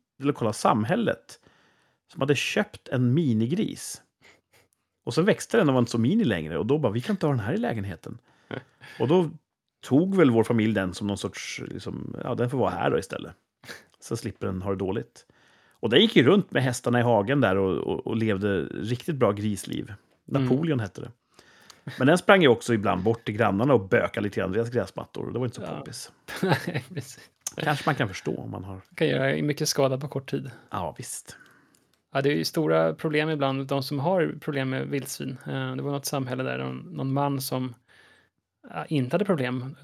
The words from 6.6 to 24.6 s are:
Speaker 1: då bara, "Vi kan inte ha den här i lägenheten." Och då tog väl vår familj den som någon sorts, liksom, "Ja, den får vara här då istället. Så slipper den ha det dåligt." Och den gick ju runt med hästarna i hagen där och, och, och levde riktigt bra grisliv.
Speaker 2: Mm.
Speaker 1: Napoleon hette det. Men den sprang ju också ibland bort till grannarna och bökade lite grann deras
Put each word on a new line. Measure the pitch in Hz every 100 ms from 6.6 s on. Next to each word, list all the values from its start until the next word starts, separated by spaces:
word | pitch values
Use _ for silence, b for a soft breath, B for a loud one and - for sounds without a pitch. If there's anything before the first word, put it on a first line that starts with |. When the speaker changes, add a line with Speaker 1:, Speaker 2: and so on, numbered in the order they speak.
| 107
Speaker 1:
då | 151
bara, | 123
"Vi | 110
kan | 123
inte | 202 156
ha |
den | 131
här | 104
i | 202
lägenheten." | 240 113 98 80 - - _ b b - - B B B
Och | 123
då | 180 165 - _ _ _ _
tog | - 135 185 196
väl | 143
vår | 113
familj | 110 117 110
den | 104 92
som | 87 101
någon | 98
sorts, | 98 - - - -
liksom, | 92 95 - - -
"Ja, | -
den | 113 123
får | 131
vara | 95
här | 87 -
då | -
istället. | - - 82 - _ _ - B B _
Så | - 117
slipper | 110 - 104
den | 92
ha | 98
det | 98
dåligt." | 95 110 127 - - b b b b
Och | b 117
den | 131
gick | 220 190
ju |
runt | 123 202 -
med | 131
hästarna | 131 117 123 120
i |
hagen | 120 110 101 143
där | 107 98
och, | 95 82
och, | - 90 -
och | 113
levde | 110 95 101 95
riktigt | 69 50 101 123 - 139
bra | 110
grisliv. | 104 107 95 - - - 101 _ _ -
Speaker 2:
Mm. | 139
Speaker 1:
Napoleon | 127 131 165 135
hette | 98 -
det. | - - _ B B B B B B -
Men | 135
den | 175
sprang | - 196
ju | 147
också | 113 -
ibland | 113 101 95
bort | 101 113
till | -
grannarna | 104 110 98 139
och | 123 98
bökade | 113 87 -
lite | 104 107
grann | 92
deras | 101